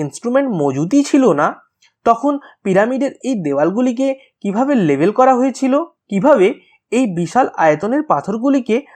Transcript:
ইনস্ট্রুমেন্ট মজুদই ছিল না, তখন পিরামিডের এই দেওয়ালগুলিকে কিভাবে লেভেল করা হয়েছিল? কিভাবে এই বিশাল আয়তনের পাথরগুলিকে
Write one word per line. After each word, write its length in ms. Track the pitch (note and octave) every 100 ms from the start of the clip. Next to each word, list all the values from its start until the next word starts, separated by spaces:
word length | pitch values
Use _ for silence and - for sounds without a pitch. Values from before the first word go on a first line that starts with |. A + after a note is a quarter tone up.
ইনস্ট্রুমেন্ট 460 | D3 - A#3 B3+ C#4 F#3+
মজুদই 420 | C#3+ C3 E3 C#4+
ছিল 200 | C#4+ C#4+ B3+
না, 140 | D3 E3+ - _ _ _ _ -
তখন 280 | A#3 C#4+ C#4+ - _
পিরামিডের 500 | G3+ F#3+ A3 C4 C4+ -
এই 120 | A#3+ B3 D3+
দেওয়ালগুলিকে 640 | C#3 D#3 G3 B3+ A#3+ C4+ C4+ _ _
কিভাবে 340 | G3 G3 C4+ C4+ E3
লেভেল 240 | C#3 E3+
করা 220 | G#3+ B3+ B3+
হয়েছিল? 340 | C4+ C4 C4 C#4 E4+ _ _
কিভাবে 400 | G3+ A#3+ C4+ F#3+ C#4+ _ _ _
এই 140 | A#3+ C4 E3+
বিশাল 300 | E3+ B3 C4+ -
আয়তনের 460 | E3 D3+ G3+ C4+
পাথরগুলিকে 760 | D4+ D3 E3 A3 B3+ C#4 A#3+ A3+ -